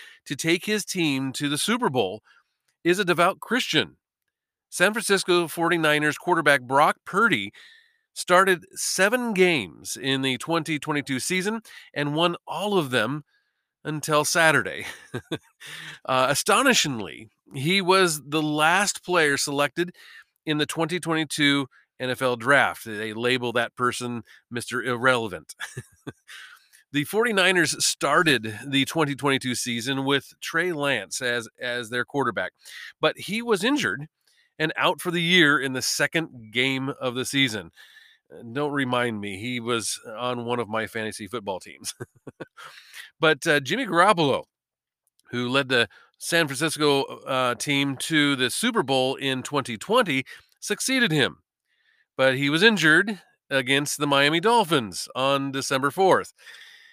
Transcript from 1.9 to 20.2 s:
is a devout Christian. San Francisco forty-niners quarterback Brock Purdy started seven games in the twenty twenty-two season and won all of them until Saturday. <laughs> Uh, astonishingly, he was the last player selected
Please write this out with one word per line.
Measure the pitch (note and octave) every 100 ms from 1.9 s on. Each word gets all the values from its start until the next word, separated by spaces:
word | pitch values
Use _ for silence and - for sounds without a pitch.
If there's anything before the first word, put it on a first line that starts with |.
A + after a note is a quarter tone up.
| B2+ F#2 G#2+ _ _ _ _ _ _ E3+
is | F#3
a | F3+
devout | D#3+ F3 -
Christian. | - A#3+ - D3+ F2 - _ _ _ _ _ _ _
San | - F#3+
Francisco | G#3+ G3 F#3+ - F3 E3
forty-niners | F3 E3 E3+ D#3 D3+ D3+ -
quarterback | F3 E3+ D3 C#3
Brock | B2 C3+ E3+ - -
Purdy | F#3+ A3+ A#2+ G2+ - - _ _ _ _
started | - - F3 F#3+ F3+ -
seven | - - - G3+ B3 A#3+
games | F#3 F3+ D3+ F2+ A#1 G2 G2+
in | C3+ C3+
the | C3+ B2
twenty | - E3 D#3+ D3+
twenty-two | D3+ D3 C3+ B2+
season | - F#3 G3 A3+ - - -
and | - C#3+ D3+
won | F3 E3+ -
all | D#3 G#3 G3
of | C#3
them | A#2+ A2 D3+ - _ _ _ _ _
until | D#3 D3+ D#3 D3+
Saturday. | D3 F3 D#3+ C#3 F2+ D2+ - - -
<laughs> | B2 - - _ _ - - - - -
Uh, | B2+ C3
astonishingly, | C#3+ - G3+ C4+ - D3+ A#2 F2+ B1 A2 _ _
he | C#3 D3+ G3
was | F3+ F#3+ F3 D3+ C3+
the | D#3
last | D3+ D3+ D#3 F#3 G3 - -
player | F3+ D3 C#3
selected | D3 C#3+ C#3+ - F3 - - -